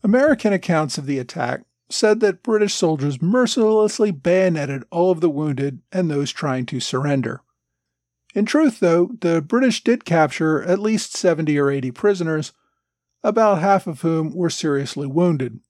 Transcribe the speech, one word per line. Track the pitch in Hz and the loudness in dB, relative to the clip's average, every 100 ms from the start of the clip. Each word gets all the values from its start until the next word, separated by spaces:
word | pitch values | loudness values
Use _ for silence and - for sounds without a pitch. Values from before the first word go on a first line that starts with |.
American | 214 240 285 262 220 | 2 4 4 2 2
accounts | 190 - 165 151 - | 0 0 -2 0 -6
of | 139 | -6
the | 139 | -6
attack | 123 - 123 127 _ _ _ | -6 -6 -6 -6 _ _ _
said | - 214 214 | 0 2 4
that | 214 185 | 2 0
British | - 214 208 | -2 0 0
soldiers | - 170 156 143 131 | 0 0 0 -2 -2
mercilessly | 165 247 240 254 220 220 214 - 208 | 0 2 2 2 2 4 2 2 -2
bayoneted | 151 175 185 190 160 135 135 - | 0 2 2 2 0 -4 -6 -6
all | 170 185 | 0 2
of | 170 | 4
the | 170 | 2
wounded | 143 151 135 139 131 _ | 0 -4 -2 -4 -6 _
and | 185 175 | -2 0
those | 143 143 | -2 -4
trying | - 151 131 127 | -4 -4 -4 -4
to | 127 | -6
surrender. | - 131 143 139 113 - _ _ _ _ _ _ _ _ _ | -4 -2 0 -2 -2 -8 _ _ _ _ _ _ _ _ _
In | - | -2
truth, | 220 294 311 - | 0 2 2 2
though, | 180 170 175 - | 2 2 0 -2
the | 175 165 | 0 0
British | 147 - 175 - | 0 0 2 0
did | - 233 | 0 0
capture | - 170 156 - 160 156 | 0 2 2 0 0 0
at | 131 196 | 0 -2
least | 214 220 - - | 0 -2 -4 -2
seventy | 180 160 156 147 | 0 0 0 0
or | 139 | 0
eighty | 139 131 | 0 -6
prisoners, | 123 208 196 165 156 147 _ _ _ _ _ _ _ | -2 0 0 -2 -4 -6 _ _ _ _ _ _ _
about | - 226 214 190 | -2 2 2 2
half | 196 196 190 | 2 0 0
of | 151 | -4
whom | 165 160 156 | -2 -2 -4
were | 170 170 | -2 -4
seriously | - 160 139 135 - 139 | -2 -2 -2 -4 -8 -4
wounded. | 143 180 151 123 110 _ | 2 2 2 -4 -8 _